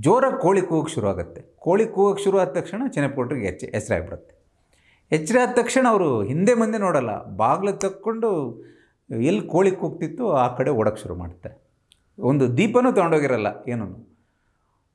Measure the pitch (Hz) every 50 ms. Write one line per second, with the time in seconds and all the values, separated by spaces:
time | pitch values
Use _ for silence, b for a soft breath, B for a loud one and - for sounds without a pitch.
0 | 107 147 214 262 262 262 - - - 175 196 190 180 - 165 160 143 - - 117
1 | 104 98 92 87 85 - - - - - _ _ - 160 185 208 226 220 - 190
2 | 202 202 196 196 - 196 190 196 185 185 185 175 - - - 220 269 269 - 151
3 | 143 131 - 139 123 113 147 127 104 92 87 - - - - 107 95 - 104 85
4 | 82 - - - - - _ _ _ _ _ _ _ _ _ _ _ _ _ _
5 | _ - 151 160 156 156 226 254 247 - 247 247 233 233 - 262 254 240 220 202
6 | 180 151 123 110 101 104 135 160 190 233 247 233 226 214 220 214 196 180 160 143
7 | 123 113 101 - - - 101 92 107 123 147 175 190 202 196 196 196 190 190 -
8 | - 220 226 226 226 226 190 156 135 117 - B B B B B B B B B
9 | _ - - 113 120 156 196 214 160 - - 175 196 190 185 - - 151 135 -
10 | 160 156 156 - 247 208 156 131 123 127 127 - 131 143 143 110 107 104 104 -
11 | - - 85 87 87 87 87 - - - - - _ _ _ _ _ _ _ _
12 | _ _ _ - 196 123 143 143 135 123 123 135 202 208 233 247 247 262 - 208
13 | 175 165 160 151 143 135 127 113 104 101 - - - 127 120 117 107 90 92 -
14 | - _ _ _ _ _ _ _ _ _ _ _ _ _ _ _ _ _